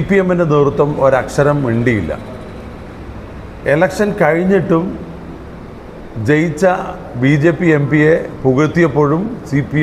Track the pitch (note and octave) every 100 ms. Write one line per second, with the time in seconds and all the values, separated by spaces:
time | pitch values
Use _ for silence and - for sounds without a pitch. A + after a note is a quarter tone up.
0 | E3+ G3 F#3 F3 E3 D3+ C#3 - D3 D3
1 | C3+ B2+ A#2 - C3+ C#3+ B2+ A#2 A#2+ A2
2 | D#2+ D2 - - - - - - - -
3 | - - - - - - C3 D3 F#3 -
4 | G#3 G#3 D3+ E3 F#3 G3 D3 E3 F#3 -
5 | - - - - - - - - - -
6 | - - A2 D3+ E3+ D3 F#3 F#3 F3+ -
7 | - B2 C3 D3 D#3+ D3+ F3 D3 C3+ D3+
8 | D3+ E3 - - C3 B2+ D3+ D#3+ E3 C#3
9 | D3 D#3+ A3+ - - C#3 C3+ D3